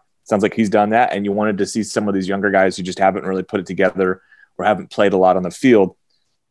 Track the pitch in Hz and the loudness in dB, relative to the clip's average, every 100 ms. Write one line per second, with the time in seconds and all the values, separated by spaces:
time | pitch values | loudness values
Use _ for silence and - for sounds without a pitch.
0 | _ _ - 107 104 - 107 107 104 113 | _ _ -2 0 0 0 0 2 2 2
1 | 123 98 101 101 107 101 98 117 101 117 | 0 -2 -4 -2 -2 -2 -4 -4 -4 -4
2 | 104 98 92 98 101 98 95 92 90 92 | -2 -4 -2 -2 0 2 2 -2 -8 0
3 | 95 95 80 95 90 104 90 90 92 92 | 0 0 -6 -6 -4 -6 -6 -2 -2 0
4 | 92 95 _ _ _ - 107 95 - - | -2 -2 _ _ _ -4 -2 -2 -4 -2
5 | 101 95 92 92 87 - 127 110 92 - | 0 4 2 2 -2 -2 4 4 4 -2
6 | _ _ _ _ _ | _ _ _ _ _